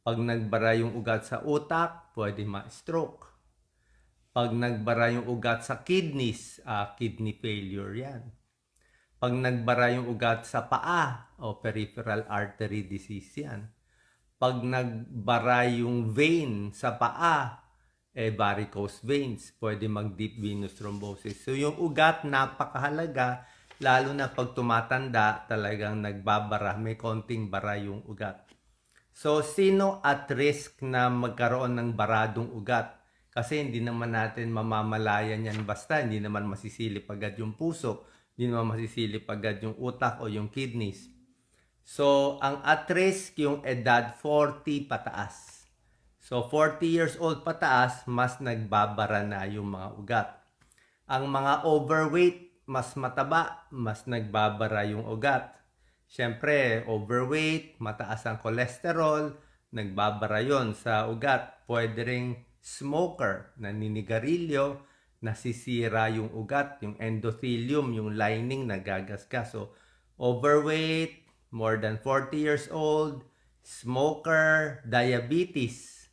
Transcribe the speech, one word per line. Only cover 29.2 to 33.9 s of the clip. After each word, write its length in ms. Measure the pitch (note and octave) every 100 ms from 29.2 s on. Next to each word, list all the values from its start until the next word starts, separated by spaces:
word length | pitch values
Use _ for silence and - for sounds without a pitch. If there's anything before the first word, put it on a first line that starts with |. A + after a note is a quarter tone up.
| D3+ D3+
sino 640 | D3 - F#3+ G3 G3 G3
at 240 | C#3+ C#3+ -
risk 560 | B2+ C#3+ D3 - _
na 240 | C3+ B2+ B2
magkaroon 640 | B2 A#2+ - A#2+ B2+ B2+
ng 240 | B2 A#2+ A2+
baradong 560 | G#2+ A2 A2 G#2+ A#2+
ugat? 480 | A#2 G2+ B2 - - _ _ _
Kasi 320 | - A#2 D3+
hindi 160 | C#3+ A#2
naman 320 | A#2+